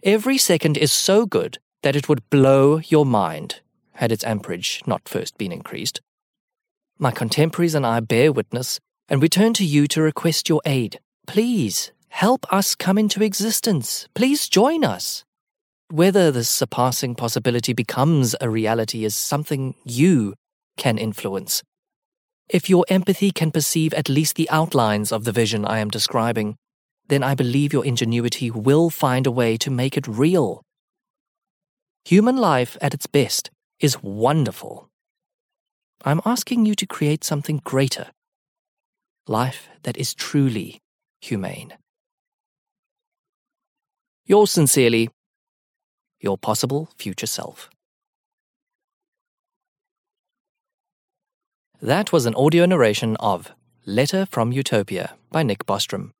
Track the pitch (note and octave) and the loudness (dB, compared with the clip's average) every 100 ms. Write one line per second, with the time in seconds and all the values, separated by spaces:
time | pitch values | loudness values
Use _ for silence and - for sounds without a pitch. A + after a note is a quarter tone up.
0 | F#3+ G#3+ A3+ C4+ - E3 D#3+ D3 D3 - | 2 2 2 0 2 2 2 2 2 0
1 | - G3+ A3+ - D#2+ - _ _ C#3+ C#3 | 4 2 4 0 -2 -8 _ _ 0 0
2 | C#3 C#3+ - D3 C3+ C3+ C#3 D#3 D3+ D#3 | 0 -2 2 4 6 6 6 4 2 4
3 | C#3+ A2 E2+ D#2 D#2+ - _ _ _ - | 4 2 0 -4 -12 -16 _ _ _ -4
4 | A#2 A2+ A#2 G#2+ - F2 - - - G2 | -2 -2 -2 -4 -4 -8 -6 -8 -4 -6
5 | - G#2+ A2+ _ G2 F2 - - A2+ - | -4 -8 -8 _ -8 -8 -12 -8 -8 -10
6 | _ _ _ _ _ _ _ _ _ _ | _ _ _ _ _ _ _ _ _ _
7 | C#3 A#2 A#2 - D#3+ D#3 E3+ D3+ B2 A#2 | -2 -2 -4 0 0 2 0 2 0 0
8 | A2 A#2 D3+ C3+ G#2 A#2+ B2+ - _ _ | 0 4 4 2 -4 -6 -6 -10 _ _
9 | _ C#3 D#3+ F3+ A3 A3+ F#3 D3 D3 - | _ 0 2 4 2 2 2 2 2 2
10 | D#3 - E3+ D3+ - D#3 - C3+ A2 - | 0 0 -2 -2 0 -2 0 -2 -2 -8
11 | _ _ - G3+ A#3+ A#3 A2+ F2 - _ | _ _ -4 -2 0 0 0 -4 -8 _
12 | _ - G3 B3+ - F#3+ G3 - - G3 | _ -2 2 0 0 -2 0 -2 0 2
13 | G#3+ G3 G#3+ G3 G#3 A3 A#3+ E3+ A2+ - | 0 0 -2 -2 -4 -2 0 -2 -2 -8
14 | - - B3+ D4 - - B3 E4 B3+ F#2 | -10 -2 0 0 2 2 4 2 0 -2
15 | - - _ _ _ _ _ _ _ D#3+ | -6 -10 _ _ _ _ _ _ _ 2
16 | F3+ G3 E3+ B2+ A#2 - - - B2+ A#2+ | 4 4 4 2 -2 -2 -4 0 0 0
17 | C3 A#2+ A#2 B2+ B2+ A#2+ A#2 A#2+ A2+ - | -6 -4 -4 -2 -2 -2 -2 -4 -4 0
18 | C#3+ D#3+ B2 - A#2+ A2 G#2+ A#2 G#2+ A#2 | 2 4 2 0 -2 -2 0 0 -2 -4
19 | G#2+ G#2 - C#3+ D3+ C#3+ C3 - - A#2+ | -4 -4 -4 -4 -4 -4 -4 -8 -10 2
20 | E3+ D#3 G#2 - _ _ _ - C3+ G#2+ | 4 4 2 -6 _ _ _ -6 -4 -2
21 | A2 G#2 G#2+ F#2+ E2 - - _ _ _ | -4 -6 -8 -8 -6 -8 -8 _ _ _
22 | _ _ _ _ _ F3+ - F3+ F3 F#3+ | _ _ _ _ _ -2 2 2 4 2
23 | F#3 F#3 G3 - D#3+ D#3+ C#3+ E3 D#3+ - | 2 0 0 0 -2 0 -2 0 0 -2
24 | D3 E3 D#3 - D#3+ D#3 D#3+ C3+ A2+ G#2 | 0 0 0 -2 0 0 2 2 2 0
25 | G#2 A2+ A2+ A2 A2+ A2 G#2 F#2+ G#2+ G#2 | -2 -4 -2 0 0 0 -2 -2 -2 -4
26 | - B2 A2+ A2+ G#2 G#2+ _ _ _ _ | -2 0 0 -2 -4 -8 _ _ _ _
27 | _ C#3 C3 C3+ B2 C3+ C#3+ C#3+ C#3+ A#2+ | _ 0 0 0 0 0 0 0 0 0
28 | A2+ A#2 A#2+ - B2 A2 A2 D3 E3+ - | 0 0 -2 -4 -6 -2 2 4 2 0
29 | C#3+ B2+ C3+ B2 A#2 A2+ - B2+ C3 C#3+ | 0 2 0 2 0 0 -2 -2 -2 -4
30 | C3+ G#2+ D3+ F#3 A2+ E2 _ _ _ _ | -6 0 2 2 0 -4 _ _ _ _
31 | _ _ _ _ _ _ _ _ _ _ | _ _ _ _ _ _ _ _ _ _
32 | - F3+ A3+ C4 G#3 C3+ B2 - D3+ C#3+ | 4 4 6 2 2 2 0 -2 -6 -4
33 | - D3 B2 - - _ _ _ D3 - | -2 0 0 -2 -8 _ _ _ -2 -2
34 | G2 G2+ A#2+ D#3 A#2+ - - - _ _ | -8 0 2 2 0 -4 -16 -18 _ _
35 | _ _ _ _ _ _ _ _ _ _ | _ _ _ _ _ _ _ _ _ _
36 | - D#3 G#3+ A#3+ - A#3+ G#3+ G#3 F#3+ - | -2 0 0 -2 -2 0 2 0 -6 -2
37 | D3 D#3 - D3 C#3+ D3+ - C3 C3+ - | -2 -2 -2 -6 -4 -6 -2 0 0 -2
38 | - _ _ _ _ _ _ _ _ _ | -12 _ _ _ _ _ _ _ _ _
39 | _ _ - A2 B2+ - - - - - | _ _ -4 -2 -2 -6 -20 -12 -10 -6
40 | C3+ - - D3 C3+ G#2+ F#2 - _ _ | -8 -8 -4 0 0 0 -8 -16 _ _
41 | _ _ - G#2+ F#2 - - - _ _ | _ _ -8 -6 -6 -10 -16 -20 _ _
42 | _ _ _ _ _ _ _ _ _ _ | _ _ _ _ _ _ _ _ _ _
43 | _ _ _ C6+ _ _ _ _ _ _ | _ _ _ _ _ _ _ _ _ _
44 | _ _ - G3+ G#3 - C#3+ - A#2+ A2+ | _ _ 2 4 6 4 4 4 4 4
45 | A2+ _ _ _ _ _ _ _ _ _ | 0 _ _ _ _ _ _ _ _ _
46 | _ _ G2+ G2 - G#2+ A#2+ C#3 D#3+ _ | _ _ -4 -4 -2 -2 -2 -4 -6 _
47 | - F#2 A2 - - - - _ _ _ | -12 -8 -8 -8 -10 -16 -20 _ _ _
48 | _ _ _ _ _ _ _ _ C6+ _ | _ _ _ _ _ _ _ _ _ _
49 | _ C6 _ _ _ _ _ _ _ _ | _ _ _ _ _ _ _ _ _ _
50 | _ _ _ _ _ _ _ _ _ _ | _ _ _ _ _ _ _ _ _ _
51 | _ _ _ _ _ _ _ _ - D#3+ | _ _ _ _ _ _ _ _ -2 0
52 | G#3+ E3+ A#2+ A2+ C#3 E3+ F3 F3+ A#2 G#2 | 2 0 0 2 4 4 4 4 4 2
53 | A2+ A2 A2 F2+ - - _ _ - G#2 | -2 -2 -2 -4 -8 -20 _ _ -4 0
54 | C#3+ F#3+ F#3+ - A#2 B2+ C3+ A2 G2 F#2 | 0 0 -2 -2 -2 -2 -2 -2 -2 -6
55 | F2+ - _ D#3 D3 G2 - G2 - G2 | -8 -12 _ -2 -2 -2 -4 -6 -4 -8
56 | G2 | -10